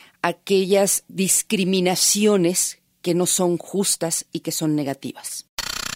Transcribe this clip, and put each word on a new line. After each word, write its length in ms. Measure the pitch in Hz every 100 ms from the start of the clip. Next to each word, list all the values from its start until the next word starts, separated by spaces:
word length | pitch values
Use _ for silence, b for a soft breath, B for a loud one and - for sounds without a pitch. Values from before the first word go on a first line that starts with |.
| b b
aquellas 840 | 175 170 - 196 190 196 196 - -
discriminaciones 1700 | 170 190 - - - 185 190 180 180 - 202 208 208 170 185 - - _ _
que 140 | - 175
no 100 | 180
son 320 | - 180 170
justas 720 | - 185 196 - 165 - -
y 100 | -
que 100 | -
son 240 | - 160 151
negativas. 720 | 139 135 123 - - - - - - - -